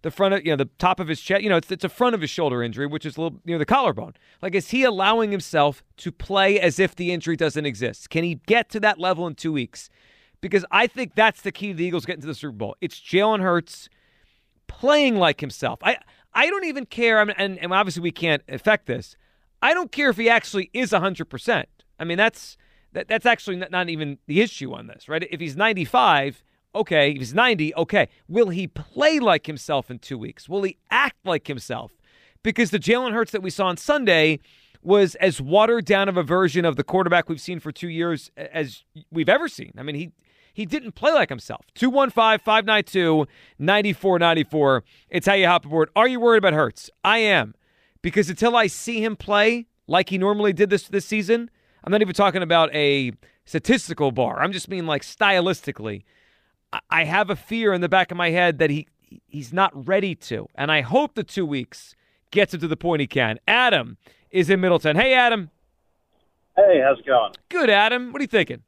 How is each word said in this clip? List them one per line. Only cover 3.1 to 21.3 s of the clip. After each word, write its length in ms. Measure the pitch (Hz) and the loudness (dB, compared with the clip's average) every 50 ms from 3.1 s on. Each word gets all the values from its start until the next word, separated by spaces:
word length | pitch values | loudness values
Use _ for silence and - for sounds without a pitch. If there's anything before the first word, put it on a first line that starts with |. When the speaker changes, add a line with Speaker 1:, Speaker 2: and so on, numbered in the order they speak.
| 135 | -8
Speaker 1:
a 60 | 151 | -6
little, 180 | 160 165 - - _ | -8 -8 -8 -10 _
you 100 | 170 170 | -8 -4
know, 20 | |
the 80 | 160 143 | -4 0
collarbone. 480 | - 220 277 262 196 123 107 - 160 - _ _ _ _ _ | 0 0 2 2 0 -2 -4 -10 -14 -18 _ _ _ _ _
Like, 120 | - 190 180 | -10 -4 -4
is 180 | 196 - - | -4 -4 -2
he 120 | 233 254 262 | -2 2 2
allowing 480 | 254 214 190 190 202 220 226 226 208 | 2 2 2 0 2 2 2 0 -2
himself 500 | 202 190 - - - 156 143 147 139 - _ _ _ | -4 -6 -6 -2 0 2 2 2 0 -4 _ _ _
to 160 | _ - 175 | _ -12 -12
play 480 | - _ - - 190 196 190 190 202 202 | -10 _ -10 -2 0 2 2 4 2 4
as 180 | 202 170 - | 2 2 2
if 160 | - 190 185 - | 2 0 0 0
the 200 | - 180 175 180 | -6 -6 -4 -4
injury 240 | 170 - 165 170 | -4 -4 -6 -2
doesn't 280 | 147 170 151 139 151 151 | -2 -2 -2 -2 -4 -6
exist? 440 | 143 120 101 123 113 - - - - | -6 -6 -4 -6 -6 -6 -10 -20 -6
Can 160 | - 165 170 | -4 -4 -2
he 160 | 175 165 131 _ | -2 -6 -8 _
get 220 | - 214 233 226 _ | 0 0 0 0 _
to 100 | - 220 | -6 0
that 180 | 202 214 196 160 | 0 0 0 0
level 260 | 175 185 185 156 175 | -2 -2 -2 -2 -4
in 60 | 170 143 | -8 -8
two 180 | - - 160 156 | -8 -6 -4 -4
weeks? 360 | 143 120 - _ - - _ _ _ _ _ _ _ _ _ _ _ | -4 -6 -6 _ -20 -20 _ _ _ _ _ _ _ _ _ _ _
Because 240 | - 185 202 196 - - | -8 -2 -2 -2 -2 2
I 160 | - 196 233 | 2 2 2
think 280 | 247 _ 254 254 165 _ | 2 _ -6 -8 -6 _
that's 260 | - 220 220 - - | 2 2 2 2 -2
the 120 | - 196 - | -10 -10 -10
key 160 | - 202 208 | -8 -10 -10
to 40 | 190 | -6
the 120 | 160 170 | -6 -6
Eagles 200 | 180 170 170 - | -4 -4 -6 -6
getting 140 | - 180 156 | -6 -10 -10
to 80 | 147 | -10
the 80 | 156 147 | -12 -12
Super 160 | - - 147 | -10 -10 -12
Bowl. 240 | 117 101 110 101 - _ | -10 -8 -10 -10 -8 _
It's 180 | - 175 - - | -10 -10 -10 -12
Jalen 400 | _ - - 185 202 220 220 208 | _ 0 0 2 2 2 0 0
Hurts 480 | 185 185 175 175 165 - - - - - _ _ _ _ _ _ _ _ _ _ _ _ _ _ _ | 0 0 0 -2 -2 -6 -20 -20 -20 -20 _ _ _ _ _ _ _ _ _ _ _ _ _ _ _
playing 480 | - - - - 262 294 302 285 262 226 | -20 -14 -2 2 2 4 4 4 2 2
like 240 | 202 180 160 143 - | 2 2 2 0 -2
himself. 400 | 156 135 - - - 120 - - | -8 -12 -10 -6 -6 -6 -6 -2
I, 160 | - 202 247 - _ _ _ _ _ _ _ | -2 -2 -2 -2 _ _ _ _ _ _ _
I 160 | 214 262 330 | 2 2 2
don't 160 | 403 392 381 | 0 -4 -4
even 200 | 330 277 277 254 | -6 -6 -8 -10
care. 340 | _ - 226 240 233 226 214 | _ -6 -2 0 2 4 4
I 40 | 208 | 2
mean, 120 | 208 196 175 | 2 0 -4
and, 180 | 196 196 190 175 | -4 -4 -4 -8
and 120 | 156 175 | -6 0
obviously 300 | 185 190 208 185 139 170 | 0 0 0 0 -4 -6
we 100 | 170 175 | -6 -6
can't 320 | 160 - 165 165 151 143 _ - | -6 -4 -2 -2 -2 -2 _ -10
affect 380 | 143 123 - 214 214 - _ | -14 -2 0 0 0 0 _
this. 280 | - 120 123 - - - _ _ _ _ _ _ _ _ _ | -6 -8 -8 -8 -14 -20 _ _ _ _ _ _ _ _ _
I 120 | - 254 330 | 0 0 2
don't 200 | 359 359 240 - | 0 -2 -6 -4
care 160 | 285 285 269 | 0 0 0
if 80 | 208 | 0
he 120 | 180 233 226 | 2 2 4
actually 400 | 233 226 - - - 196 190 - _ | 4 2 0 -2 -6 -6 -6 -6 _
is 180 | 233 254 185 | -6 -4 0
a 80 | 202 185 | 0 0
hundred 300 | 165 196 180 - 165 | 0 -2 -4 -6 -12
percent. 400 | _ | _